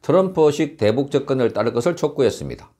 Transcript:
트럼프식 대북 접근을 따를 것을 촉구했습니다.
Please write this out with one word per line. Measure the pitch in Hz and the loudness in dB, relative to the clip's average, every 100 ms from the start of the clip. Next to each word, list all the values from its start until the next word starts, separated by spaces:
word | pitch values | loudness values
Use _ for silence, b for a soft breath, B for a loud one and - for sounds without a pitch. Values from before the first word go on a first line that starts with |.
트럼프식 | - 175 190 185 151 147 156 - | 2 2 2 2 2 2 -4 0
대북 | 107 117 139 | 0 0 0
접근을 | 139 139 131 113 | -2 0 0 0
따를 | - 113 | 0 -2
것을 | 117 120 131 | 0 -2 -2
촉구했습니다. | 151 - 120 - - - - _ | -4 0 0 0 -10 -12 -16 _